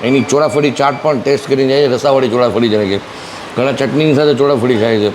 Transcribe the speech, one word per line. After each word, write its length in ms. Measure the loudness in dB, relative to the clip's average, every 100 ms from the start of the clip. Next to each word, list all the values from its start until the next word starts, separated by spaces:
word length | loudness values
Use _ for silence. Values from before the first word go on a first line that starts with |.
એની 180 | 2 0
ચોળાફળી 500 | 2 0 2 0 -2
ચાટ 220 | 0 -2 0
પણ 180 | -2 -2
ટેસ્ટ 280 | 0 -2 0
કરીને 260 | 0 2
જાય, 140 | 2 2
રસાવાળી 420 | 0 2 2 2
ચોળાફળી 400 | 0 0 2 0
જેને 160 | 0 0
કે 120 | -4 -6 -16 -16 -16 -10 -4
ઘણા 140 | -2
ચટણીની 440 | -2 -2 0 2 2
સાથે 180 | 2
ચોળાફળી 440 | 2 2 2 0 0
ખાય 220 | 2 0
છે. 100 | 0